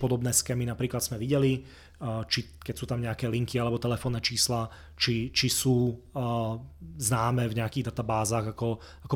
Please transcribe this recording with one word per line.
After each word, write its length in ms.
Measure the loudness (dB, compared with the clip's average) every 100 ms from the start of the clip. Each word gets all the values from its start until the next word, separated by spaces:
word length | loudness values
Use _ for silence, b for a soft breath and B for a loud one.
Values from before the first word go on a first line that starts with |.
podobné 320 | 2 2 2
scamy 320 | 0 0 0 -2
napríklad 320 | -2 -2 -2
sme 240 | -4 -4
videli, 400 | 0 4 4 2 B B B -10
a, 240 | -6 -4 0
či 320 | -2 -2 -10
keď 180 | -10 -8
sú 100 | -4
tam 160 | -2 -2
nejaké 240 | -2 0
linky 320 | 0 0 0
alebo 160 | 0 0
telefónne 400 | 0 0 0 -2
čísla, 480 | -2 0 0 0 -2 B B -2
či, 320 | 0 0 0
či 160 | 0 2
sú, 480 | 2 4 4 4 0 -8 -4
a, 400 | -2 0 0 -4 -8 -16 -14 -4
známe 480 | 2 4 4 2 2
v 80 |
nejakých 400 | 0 -2 -2 -2
databázach 560 | -2 0 0 2 2 0 -2
ako, 240 | -2 -2 B B
ako 100 | -4